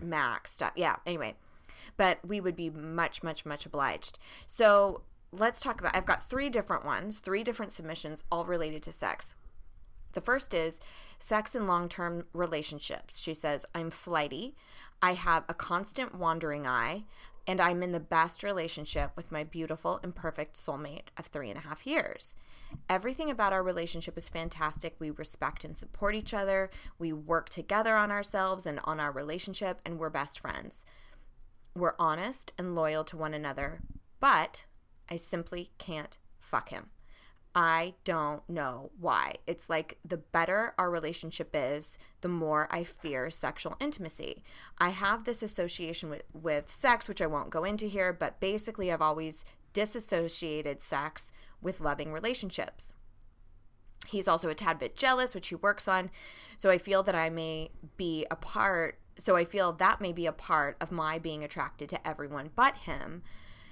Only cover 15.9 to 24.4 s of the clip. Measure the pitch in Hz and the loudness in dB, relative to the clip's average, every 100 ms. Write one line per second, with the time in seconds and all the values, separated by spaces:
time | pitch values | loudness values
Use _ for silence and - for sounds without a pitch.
15.9 | - 247 180 165 165 160 147 131 123 117 | -4 -4 0 2 2 0 -2 0 2 2
16.9 | 190 214 - - - - 185 175 175 180 | -2 -8 -14 -16 -8 0 4 6 4 0
17.9 | 170 151 165 170 - 202 190 165 156 156 | -2 2 4 4 2 -2 -2 -2 -4 -4
18.9 | 151 143 - - 156 156 165 156 156 170 | 0 0 -2 -6 -6 -6 -6 -4 -2 -2
19.9 | 185 180 175 165 151 151 - - 139 143 | -2 -4 -6 -6 -4 -6 -8 -6 -6 -6
20.9 | 143 - - - 147 120 135 151 156 269 | -10 -14 -14 -10 -8 -6 -8 -10 -8 -2
21.9 | 311 - - - - - - - - - | 0 0 -6 -10 -12 -14 -14 -12 -6 0
22.9 | 185 226 262 311 226 202 190 180 175 170 | 2 2 -2 -2 2 4 4 2 0 -2
23.9 | 170 175 165 - 165 | -4 -6 -6 -6 -4